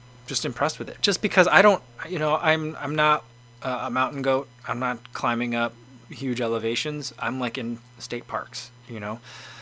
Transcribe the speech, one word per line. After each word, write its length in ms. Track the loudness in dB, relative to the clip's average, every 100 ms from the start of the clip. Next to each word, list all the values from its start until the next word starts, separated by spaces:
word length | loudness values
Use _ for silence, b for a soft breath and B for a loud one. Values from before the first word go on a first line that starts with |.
| -20 -20 -6
just 200 | -4 -4
impressed 320 | 0 -2 -2
with 100 | -10
it. 140 | -2
Just 180 | 0 0
because 280 | 2 6 6
I 120 | 8
don't, 220 | 8 6 0 -14 -6
you 100 | -2
know, 180 | 0 2
I'm, 400 | 2 2 0 -6
I'm 140 | -4
not, 300 | 2 4 2 0 -20 -20 -8
uh, 180 | -6 -4
a 80 | -2
mountain 320 | 0 0 0
goat. 260 | 2 2 0 -10 -6
I'm 120 | -4
not 340 | -2 -4 -8
climbing 420 | -4 0 0 0
up 200 | 0 -2 -4 -18 -20 -18
huge 300 | -8 -4 -2
elevations. 720 | 0 0 0 -2 -4 -6 -8 -6
I'm, 200 | -6 -2
like, 200 | -4 -4
in 200 | -6 -8 -10 -18
state 280 | -10 -10 -6
parks, 440 | -8 -8 -12 -16 -18 -14
you 120 | -10
know? 200 | -8 -8 B B B B